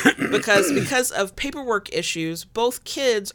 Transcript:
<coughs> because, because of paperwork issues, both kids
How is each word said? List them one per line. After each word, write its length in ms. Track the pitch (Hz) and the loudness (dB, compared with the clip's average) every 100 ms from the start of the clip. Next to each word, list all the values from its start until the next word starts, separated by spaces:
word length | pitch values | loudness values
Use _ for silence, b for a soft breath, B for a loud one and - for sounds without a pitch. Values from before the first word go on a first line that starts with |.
<coughs> 260 | - - 254 | 2 2 0
because, 420 | 208 - 202 175 | 0 4 4 4
because 380 | 143 - 254 247 | 2 2 0 0
of 240 | - 196 - | -2 -4 -4
paperwork 520 | 277 294 254 208 - | -8 -6 -2 -2 -2
issues, 500 | 160 165 170 160 165 | -4 -2 -4 -4 -6
both 380 | - 226 240 247 | -8 -2 0 -2
kids 480 | - - 262 220 202 | -6 -2 0 0 -2